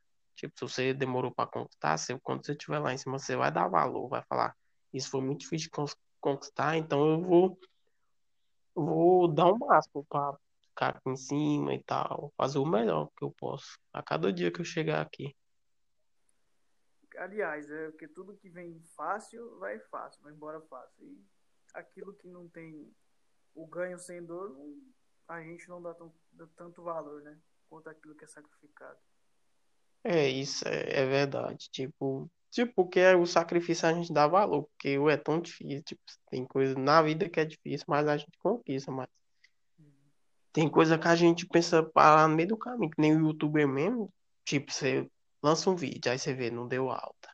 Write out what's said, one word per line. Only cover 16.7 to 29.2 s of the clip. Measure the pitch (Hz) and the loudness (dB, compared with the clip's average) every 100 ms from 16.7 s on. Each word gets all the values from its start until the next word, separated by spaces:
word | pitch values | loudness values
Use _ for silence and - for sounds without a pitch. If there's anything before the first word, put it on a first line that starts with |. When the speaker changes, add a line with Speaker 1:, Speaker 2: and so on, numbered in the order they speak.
| _ _ _ _ - | _ _ _ _ -16
Speaker 2:
Aliás, | 185 208 175 151 143 | -12 -8 -8 -8 -10
é | 151 160 | -12 -12
porque | 156 156 | -14 -20
tudo | 165 196 202 | -18 -20 -20
que | 190 | -20
vem | 170 175 165 165 - | -18 -18 -18 -20 -10
fácil, | 156 208 214 233 233 - | -8 -8 -8 -18 -18 -14
vai | 196 220 | -12 -12
fácil, | - 131 123 - | -12 -14 -14 -16
vai | 147 | -20
embora | 151 151 156 | -18 -16 -16
fácil. | 156 127 123 _ | -16 -20 -20 _
E | - - 98 _ _ _ _ | -20 -20 _ _ _ _ _
aquilo | 170 170 190 196 | -18 -18 -18 -18
que | 202 175 | -18 -20
não | 180 175 | -20 -20
tem | 170 165 156 - _ _ _ _ _ _ - | -18 -18 -18 -20 _ _ _ _ _ _ -20
o | 160 | -14
ganho | 170 180 175 | -8 -8 -10
sem | 180 175 170 | -14 -16 -14
dor, | 170 202 | -12 -12
não, | 269 294 285 262 _ _ _ - | -14 -20 -20 -20 _ _ _ -16
a | 170 | -14
gente | 160 170 180 | -14 -18 -18
não | 180 | -14
dá | 175 | -14
tão, | 165 165 160 _ | -14 -18 _ _
dá | 165 160 - | -20 -20 -20
tanto | 175 170 | -20 -14
valor, | 170 165 147 147 | -10 -10 -10 -14
né? | 147 156 _ _ _ | -20 -20 _ _ _
Quanto | 160 160 | -20 -20
aquilo | 156 156 151 | -20 -20 -20
que | 151 | -20
é | |
sacrificado. | 151 147 _ 147 _ 131 143 _ _ | -20 -20 _ _ _ -20 -20 _ _